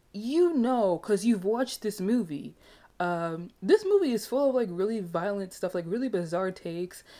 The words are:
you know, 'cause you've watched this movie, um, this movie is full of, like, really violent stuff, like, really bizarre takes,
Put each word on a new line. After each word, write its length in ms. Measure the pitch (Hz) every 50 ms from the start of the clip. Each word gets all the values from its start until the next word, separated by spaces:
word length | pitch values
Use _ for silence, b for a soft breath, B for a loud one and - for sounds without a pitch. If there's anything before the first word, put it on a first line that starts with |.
| _ _
you 420 | - 202 214 240 277 330 359 349 339
know, 440 | 269 226 240 262 240 220 190 175 160
'cause 260 | - - 214 190 190
you've 220 | 233 233 196 175
watched 360 | 196 220 233 262 247 - -
this 200 | - 214 202 -
movie, 540 | 185 196 233 247 214 165 151 143 - 117 - B B B B B B B _ -
um, 520 | 180 175 175 170 170 165 165 165 175 180 - _
this 240 | - 190 349 427 415
movie 260 | 381 415 392 392 285
is 140 | 233 214 214
full 240 | - 233 269 285 277
of, 60 | 254
like, 140 | 254 240 190
really 280 | 170 170 190 214 226 220
violent 540 | 190 170 170 170 170 208 202 202 196 185 -
stuff, 220 | - - 180 -
like, 100 | 180 170 165
really 220 | 185 233 262 262
bizarre 400 | 220 185 175 160 170 175 190 185
takes, 540 | 185 - - 175 165 170 180 175 - - B B B